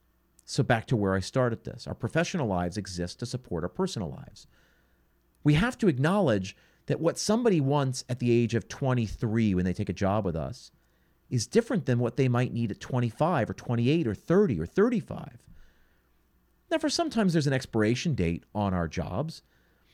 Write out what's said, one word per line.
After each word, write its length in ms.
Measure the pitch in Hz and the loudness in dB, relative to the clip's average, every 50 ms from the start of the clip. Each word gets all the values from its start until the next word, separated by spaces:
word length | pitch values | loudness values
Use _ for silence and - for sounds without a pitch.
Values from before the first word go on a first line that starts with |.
| _ _ _ _ _ _ _ _ _ | _ _ _ _ _ _ _ _ _
So 180 | - - - 139 | -6 -2 -2 2
back 240 | - 131 113 - | 2 2 0 0
to 100 | - 135 | -2 -2
where 180 | 110 101 95 95 | 0 2 2 2
I 60 | 95 | 0
started 440 | 95 - - 131 127 123 113 - _ | -2 -2 -2 0 0 0 -2 -4 _
this. 220 | - - - - | -14 -14 -14 -12
Our 80 | 71 - | -12 -10
professional 520 | - - 113 - 160 170 - - 180 139 | -6 -6 -4 -2 -2 -2 -2 -2 -4 -2
lives 300 | 110 95 87 87 90 87 | -2 0 0 -2 -2 -4
exist 420 | 107 95 95 90 87 87 87 - - | -6 -10 -8 -6 -6 -6 -6 -6 -10
to 80 | - | -10
support 380 | 113 - 123 - - 92 85 78 | -8 -8 -10 -8 -6 -6 -6 -6
our 40 | 92 | -6
personal 420 | - - 190 185 - - 95 76 | -4 -4 -4 -4 -4 -6 -8 -8
lives. 360 | 67 - - - - - - - _ _ _ _ _ _ _ _ _ _ _ _ _ _ _ _ _ _ _ | -8 -12 -14 -18 -20 -20 -20 -20 _ _ _ _ _ _ _ _ _ _ _ _ _ _ _ _ _ _ _
We 100 | 147 147 | 4 4
have 220 | 151 202 247 247 - | 6 4 2 0 2
to 100 | - 196 | 2 2
acknowledge 680 | 147 123 135 156 185 214 196 143 110 101 92 98 - _ _ _ _ _ _ | 2 4 2 2 2 4 4 4 2 2 0 -4 -10 _ _ _ _ _ _
that 140 | - 139 - | -4 -4 0
what 180 | 151 165 160 - | 0 0 0 0
somebody 420 | - - 208 233 247 233 190 160 | 0 0 0 2 4 4 4 4
wants 440 | 139 135 143 147 139 131 127 - - - | 2 2 2 2 2 0 -2 -6 -6 -8
at 100 | 127 123 | -6 -2
the 120 | 123 120 | 2 4
age 240 | 117 120 120 110 110 | 4 4 4 2 0
of 120 | 113 - | -2 -4
twenty-three 880 | - - - - 131 127 123 117 98 - - - 113 104 117 113 107 95 | -4 -8 -4 -2 0 0 0 0 -2 -4 -4 -4 0 2 2 4 4 4
when 120 | 90 90 | 2 2
they 80 | 92 90 | 0 0
take 160 | - 104 90 | -2 -4 -4
a 40 | 90 | -4
job 300 | - 101 95 98 110 101 | -2 0 0 0 0 0
with 100 | 92 80 | -2 -2
us 360 | 80 71 65 123 - - - _ _ _ _ _ _ _ _ _ _ _ _ | -2 -4 -6 -8 -12 -16 -20 _ _ _ _ _ _ _ _ _ _ _ _
is 180 | 135 123 107 | -2 -2 -2
different 380 | - - 220 226 - 262 196 135 | 2 2 0 2 2 -2 -2 0
than 140 | - 123 120 | 0 0 0
what 180 | 123 113 - | 0 -2 0
they 120 | - 135 131 | 0 0 2
might 260 | 120 120 127 113 - | 2 0 0 -2 -2
need 160 | 117 117 107 | -4 -4 -4
at 100 | - - | -6 -8
twenty-five 720 | - - - 127 120 117 - - 151 170 180 143 110 98 | -10 -6 -4 -2 -2 -2 -2 0 0 0 2 0 0 -2
or 20 | 120 | -4
twenty-eight 540 | - - - 123 117 117 123 151 175 160 | -10 -6 -4 -2 0 2 2 2 2 0
or 80 | 117 101 | -2 -4
thirty 440 | - _ - 160 190 214 185 113 78 | -4 _ 2 4 4 4 4 2 -2
or 60 | 80 | -4
thirty-five. 800 | 85 - - 196 247 247 208 139 - - - - - - 117 _ - - - - - _ _ _ _ _ _ _ _ _ _ _ _ _ _ _ _ _ _ _ _ | -2 2 2 2 2 2 -2 -4 -6 -10 -12 -12 -14 -18 -20 _ -20 -20 -20 -20 -20 _ _ _ _ _ _ _ _ _ _ _ _ _ _ _ _ _ _ _ _
Now, 80 | 339 320 | -4 0
for 100 | - 302 | 0 0
sometimes 460 | - - 339 311 240 226 214 190 160 | 0 0 0 0 2 2 2 4 4
there's 120 | 170 143 | 2 2
an 60 | 147 135 | 2 0
expiration 600 | 131 127 - - 113 107 107 123 123 - 180 143 | 0 -2 -2 0 2 2 2 2 0 0 -2 0
date 300 | 98 90 82 87 - - _ _ | 0 0 0 0 -2 -6 _ _
on 180 | 104 104 101 92 | -2 -2 0 0
our 160 | 90 85 80 | 0 -2 -2
jobs, 540 | - - - - 95 101 147 160 - - _ _ _ _ _ _ _ _ _ _ | -4 -4 -6 -4 -4 -4 -6 -6 -8 -14 _ _ _ _ _ _ _ _ _ _